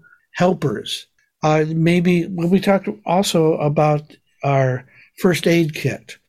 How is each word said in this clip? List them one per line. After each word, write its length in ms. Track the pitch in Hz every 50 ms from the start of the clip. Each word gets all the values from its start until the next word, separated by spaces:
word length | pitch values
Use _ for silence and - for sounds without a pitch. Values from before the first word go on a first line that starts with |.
| _ _ _ _ _ _ -
helpers. 720 | - 175 185 180 - 151 135 104 - - - - - - _ _ _ _ _ _ - -
Uh, 220 | 156 156 156 156
maybe, 580 | 156 160 165 160 170 175 180 175 180 180 175 165
well, 200 | - 185 170 165
we 120 | 170 196 185
talked 300 | 190 208 196 190 196 202 - - -
also 480 | - 170 190 208 - - 170 160 156 165
about 600 | - - 147 147 160 151 151 151 147 151 - - _ _ _ _ - -
our 420 | 143 139 135 131 131 127 123 - _ _ - - _ _ -
first 280 | - 185 165 - -
aid 280 | 175 170 170 165 151 156
kit. 420 | - - 123 107 - _ - - _ _